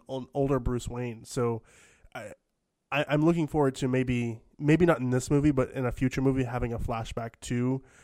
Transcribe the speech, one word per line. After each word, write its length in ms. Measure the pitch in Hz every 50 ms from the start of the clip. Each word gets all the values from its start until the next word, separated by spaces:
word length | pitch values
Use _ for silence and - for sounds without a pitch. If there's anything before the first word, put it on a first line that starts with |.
| - -
ol-, 200 | 135 131 123 - -
older 260 | 143 139 135 143 131
Bruce 300 | 120 123 123 120 - -
Wayne. 340 | 123 120 123 120 113 110 120
So 380 | - - 139 123 117 117 - - _ - - - - _ _ - - -
I, 200 | 127 110 104 - - _ _ _ _ _ _ _ _ _ -
I, 140 | - 139 151 -
I'm 160 | 139 147 151
looking 240 | 165 170 170 160 143
forward 280 | - 156 147 135 135
to 120 | - - 131
maybe, 540 | 127 127 131 127 123 120 120 117 113 110 - _ _ -
maybe 280 | 151 147 151 160 180
not 140 | 170 160 123
in 120 | 127 127
this 200 | 123 127 - -
movie, 200 | 147 143 143 151
but 200 | 143 131 127 -
in 140 | - 131 131
a 60 | 123 -
future 280 | - 135 127 - -
movie, 220 | 131 135 135 131 131
having 300 | 120 123 120 123 120 117
a 60 | 110
flashback 600 | - - 120 113 113 - - - 117 117 - _ -
to, 380 | - 123 120 120 127 131 135 131 - - -